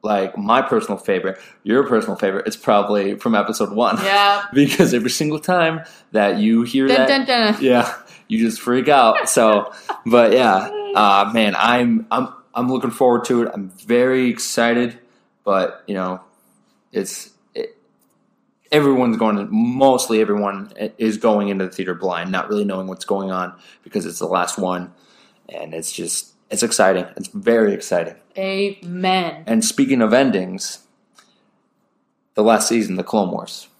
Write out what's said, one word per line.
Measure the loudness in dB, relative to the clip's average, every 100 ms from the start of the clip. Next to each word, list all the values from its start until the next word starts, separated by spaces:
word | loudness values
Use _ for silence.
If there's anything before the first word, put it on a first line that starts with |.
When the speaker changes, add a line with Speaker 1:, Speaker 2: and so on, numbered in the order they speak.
| 0
Speaker 1:
like, | -2 -2 -6
my | 0 0
personal | 2 -2 -2 -8
favorite. | -2 -2 -2 -8 -16 _
Your | 0 0 2
personal | 0 0 -2
favorite, | -2 -2 -6
it's | -6
probably | 2 2 2 0 0 -4
from | 0 0
episode | 0 -2 -4
one. | 0 0 0
Speaker 2:
Yeah. | 0 2 4 0 0
Speaker 1:
<laughs> |
Because | 2 2 4 2
every | 2 -2
single | -2 -4 -4
time | -2 2 2 -2 -10 -20 _
that | 0 0 2
you | 2 2
hear | 2 0 2
Speaker 2:
Dun, | 2
Speaker 1:
that, | 4
Speaker 2:
dun, | 2 0 0 0
dun. | 0
Speaker 1:
yeah, | 2 2 0 -6 -18 -20 _
you | -2
just | -2 -2
freak | -2 0 4
out. | 6 6 2 0
So, | 2 4 4 0 -12 -14
Speaker 2:
<laughs> | -10 2
Speaker 1:
but | 4 6
yeah, | 6 4 2 0 -8 -4
uh, | 2 4 4 2
man, | 2 0 2
I'm, | 2 2 2 0 0
I'm, | -4 -4 -10 _
I'm | -6 -2
looking | -2 -4
forward | 2 2 2 2
to | 0
it. | 0
I'm | -6 -12
very | -16 0 2 4 2 0
excited, | -2 -6 0 0 0 -2 -6 _ _ _ _ -2
but, | 0 0 -6 -10
you | -6
know, | -6 -8 -14 _ _ _ _ _ _
it's, | -8 -8 -12 -16 _ _ -12
it, | -12 _ _ _ _ _ _ _ _ _ _
everyone's | 2 4 2 2 0
going | 0 0
to, | -2
mostly | 0 0 2 4 4 2 0
everyone | 2 0 -2 -6 -12 -10
i-, | -10 -2
is | -4 0
going | 2 2 0
into | -2 -6
the |
theater | -6 -8 -4
blind, | -4 -4 -4
not | -6 -4
really | -4 -2
knowing | -4 -8
what's | -12 -6
going | -6 -4
on | -6 -6 -10 -20 _
because | -10 -8 -8
it's | -8
the | -4
last | -2 -2 -4
one, | -4 -4 -8 _ _ _ _ _ -18
and | -16 -12
it's | -12 -12
just, | -10 -8 -8 -10 _ _
it's | -6
exciting. | -2 2 2 2 -2 -12
It's | -12
very | -4 0 2 2
exciting. | 0 -4 -4 -4 -12 _ -8
Speaker 2:
Amen. | -6 -4 -4 -6 -12 -6 0 0 -2 -8 -2
Speaker 1:
And | -2 0
speaking | 0 0 2
of | 4
endings, | 4 4 0 -4 -8 -12 -14 _ _ _ _ _ _ _ _ _ _ _ _ _ _ _ 0
the |
last | 2 2 2
season, | -2 -2 -6
the |
Clone | -4 -2 -2
Wars. | -4 -10 -18 -20